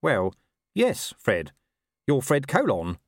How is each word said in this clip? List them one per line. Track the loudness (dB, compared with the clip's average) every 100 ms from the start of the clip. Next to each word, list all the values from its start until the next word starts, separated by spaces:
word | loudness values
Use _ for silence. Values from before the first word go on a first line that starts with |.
Well, | 0 0 -2 -6 _ _ _
yes, | 0 0 0 -8 -6
Fred. | -2 0 -2 _ _ _ _ _ 0
You're | 0
Fred | 2 0 2
Colon | 0 2 0 -2 -8